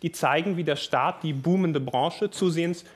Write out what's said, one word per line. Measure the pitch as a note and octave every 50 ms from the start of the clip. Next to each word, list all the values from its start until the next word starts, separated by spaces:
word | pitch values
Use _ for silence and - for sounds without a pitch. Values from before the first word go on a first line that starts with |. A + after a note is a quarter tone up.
die | - E3
zeigen, | - - D#3 C3 C#3+ D#3+ F3 G3+ F3+ E3+
wie | E3+
der | D3+ C#3+
Staat | - - - - B2 C3+ E3+ F3+ -
die | - D#3
boomende | C#3+ C3+ B2+ E3 F3+ F#3+ F#3 E3 D3+ C#3+
Branche | C3 C3 - B2+ C#3+ E3+ - - G#3+ G3+
zusehends | - - G3 F3+ D#3+ E3+ E3+ F3 E3+ - - - -